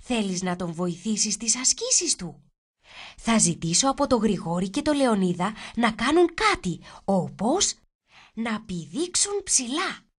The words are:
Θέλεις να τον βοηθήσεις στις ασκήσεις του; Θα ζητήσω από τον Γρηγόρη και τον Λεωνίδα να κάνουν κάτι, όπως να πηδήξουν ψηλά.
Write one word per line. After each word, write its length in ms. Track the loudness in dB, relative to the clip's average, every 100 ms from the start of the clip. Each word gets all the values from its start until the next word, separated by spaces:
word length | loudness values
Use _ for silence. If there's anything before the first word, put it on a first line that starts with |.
Θέλεις 420 | -2 -2 0 -2
να 140 | -2 -2
τον 160 | -4
βοηθήσεις 600 | -4 -4 -4 -4 -2 0
στις 220 | -2 0 0
ασκήσεις 600 | 2 0 2 0 2 -2
του; 260 | -4 -12 _ _ _ _ _ -20 -18 -8
Θα 220 | 2 4
ζητήσω 500 | 4 2 0 2 2
από 180 | 2 2
τον 140 | 4
Γρηγόρη 500 | 2 0 -2 -2 -2
και 120 | -2
τον 140 | 0 2
Λεωνίδα 580 | 2 4 2 0 -2 -4 -10
να 180 | 0 0
κάνουν 420 | 0 2 4 4
κάτι, 460 | 4 0 0 -2 -6 -10 -12
όπως 720 | -2 0 0 -4 0 2 0 -2 _ _ _ -20 -18
να 280 | -8 -4 -4
πηδήξουν 760 | -6 -8 -6 -6 -2 0 0 -2
ψηλά. 640 | 0 -2 0 -4 -4 -6 _